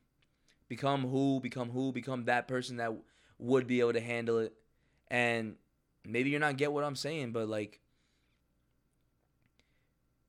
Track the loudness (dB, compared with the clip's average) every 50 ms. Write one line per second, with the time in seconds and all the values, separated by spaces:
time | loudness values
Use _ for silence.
0 | _ _ _ _ _ _ _ _ _ _ _ _ _ -12 -8 -2 0 0 2 2
1 | 0 0 2 2 4 4 2 2 0 -4 -4 -6 -6 -4 -2 -2 -2 -2 -2 -4
2 | -6 -6 -6 -2 0 2 2 2 2 0 -2 -4 -4 -4 -6 -4 -4 -4 -4 -6
3 | -10 _ _ _ _ _ _ -8 0 4 4 4 4 4 4 4 4 4 2 0
4 | -2 -2 -4 -2 0 0 2 2 0 -2 -4 -12 _ _ _ _ _ _ _ _
5 | _ -2 0 2 2 4 2 0 -2 -4 -8 -12 _ _ _ _ _ _ _ _
6 | -10 -4 -2 0 0 0 2 2 2 0 2 0 0 0 0 0 -2 -2 -2 -4
7 | -4 -4 -4 -4 -4 -4 -4 -4 -2 -2 -2 -4 -4 -6 -10 -16 _ _ _ _
8 | _ _ _ _ _ _ _ _ _ _ _ _ _ _ _ _ _ _ _ _
9 | _ _ _ _ _ _ _ _ _ _ _ _ _ _ _ _ _ _ _ _
10 | _ _ _ _ _